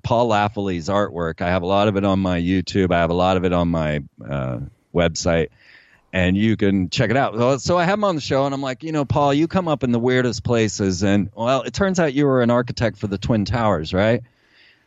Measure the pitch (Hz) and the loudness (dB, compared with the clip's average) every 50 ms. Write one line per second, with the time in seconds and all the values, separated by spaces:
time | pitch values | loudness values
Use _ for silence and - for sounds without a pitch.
0 | - - 127 113 120 117 107 104 104 104 104 104 98 98 90 87 78 73 98 101 | -4 0 2 2 2 4 2 2 2 0 0 -2 -2 -2 -2 -4 -2 -2 0 0
1 | 104 78 67 85 85 82 80 - 92 87 90 92 85 90 98 101 104 107 98 98 | 0 -2 -2 -4 -4 -4 -4 -4 -2 0 0 0 0 0 2 2 2 2 2 2
2 | 101 101 95 95 95 92 90 87 85 87 95 98 90 - - 101 95 87 87 85 | 2 2 2 2 0 0 0 0 0 0 0 0 -2 -2 0 0 2 2 2 2
3 | 85 82 85 90 90 92 95 92 87 92 87 90 87 85 85 82 78 76 76 73 | 2 2 2 2 2 2 2 2 0 0 0 0 0 0 0 0 -2 -2 -2 -4
4 | 71 - _ - 57 58 69 69 65 65 62 58 69 69 - _ _ _ - 85 | -6 -8 _ -18 -12 -8 -6 -6 -6 -6 -6 -8 -10 -12 -16 _ _ _ -2 0
5 | 85 82 78 - - 90 85 82 78 76 _ _ _ - - - _ _ _ _ | 0 0 0 -2 -2 0 0 0 0 -2 _ _ _ -20 -20 -20 _ _ _ _
6 | _ _ - 92 90 90 92 101 107 113 107 - 104 98 98 98 92 85 - - | _ _ -2 0 0 2 2 2 2 0 0 2 0 0 0 0 -2 -2 -2 -2
7 | 127 101 113 135 135 107 95 110 120 123 139 131 - - 175 180 175 165 196 214 | 0 0 2 0 0 0 0 0 0 0 0 0 0 0 0 0 2 0 0 0
8 | 208 202 180 151 - - 147 135 139 139 139 135 139 135 127 - 156 160 156 151 | 0 -2 -2 -2 -4 -2 0 0 0 0 -2 -4 -6 -6 -8 -8 -8 -6 -4 -4
9 | 143 - - 151 143 143 139 143 160 165 - 190 180 165 151 131 - 123 120 117 | -2 0 0 2 2 2 2 2 0 0 0 -2 -2 -2 -2 -2 0 0 0 0
10 | 117 127 127 127 127 123 107 104 - - 120 117 110 107 - - 107 98 92 82 | 2 2 2 2 2 0 -2 -4 -2 0 0 2 2 0 0 -2 -2 -2 0 0
11 | 98 98 98 104 92 - - - 113 120 135 131 113 123 120 - 196 190 185 175 | 0 2 2 2 0 -2 -6 -4 -2 0 0 0 -2 -4 -4 -2 -2 0 0 0
12 | 170 151 127 139 147 143 131 127 120 117 120 123 120 117 107 - 123 110 95 - | 0 0 0 0 2 2 2 2 4 4 2 2 0 -2 -4 -2 -2 -2 -2 -4
13 | - 104 95 95 - - 123 107 101 - - 120 113 107 98 80 80 78 - 92 | -6 -6 -4 -4 -2 0 0 0 0 0 -2 0 0 2 0 0 -2 -2 0 0
14 | 101 110 117 117 120 - _ _ _ _ _ _ - _ _ _ _ | 2 2 2 0 -2 -8 _ _ _ _ _ _ -20 _ _ _ _